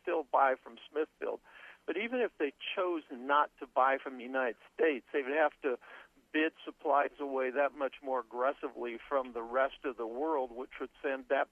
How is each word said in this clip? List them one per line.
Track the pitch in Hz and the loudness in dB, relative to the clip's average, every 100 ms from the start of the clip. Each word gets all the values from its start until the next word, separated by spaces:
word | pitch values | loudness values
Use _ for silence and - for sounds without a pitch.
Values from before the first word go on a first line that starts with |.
still | - 170 143 | -4 -2 2
buy | 135 135 131 | 4 4 4
from | - 117 - | -4 -20 -8
Smithfield. | 151 156 - 110 107 - - - - - | -4 -4 -4 -6 -6 -10 -20 -20 -14 -6
But | 170 | -4
even | 226 247 | -2 0
if | 214 - | -2 0
they | 147 - - - | -4 -2 -8 -2
chose | 180 170 - | 0 -2 -4
not | 131 131 143 147 - | -6 2 4 4 0
to | 135 | -4
buy | 131 131 135 | 4 4 4
from | 143 127 | -2 -10
the | |
United | 120 131 127 104 - | -6 -2 0 -2 -8
States, | - 165 131 - | 0 2 2 -2
they | 151 | -2
would | 127 | 0
have | 147 151 - | 4 2 2
to | 143 120 - - - _ _ | -2 -2 -6 -20 -20 _ _
bid | 156 160 - | 0 0 -2
supplies | - - 156 143 - - | -16 -6 2 4 2 -2
away | 143 135 131 | -4 -2 0
that | 127 143 143 | 2 0 0
much | 135 - | -4 -4
more | 139 131 | -4 -4
aggressively | 113 120 127 143 143 120 120 117 - | -4 -2 0 0 -6 -6 -8 -8 -2
from | 139 127 | -2 -2
the | 120 | -6
rest | 117 127 135 - | -2 0 0 -2
of | 143 117 | -8 -6
the | 113 | -6
world, | 120 156 151 127 | -4 -2 0 -2
which | 120 123 - | -6 -12 -10
would | 131 _ | -12 _
send | 147 135 131 | -6 -4 0
that | 139 143 | 0 0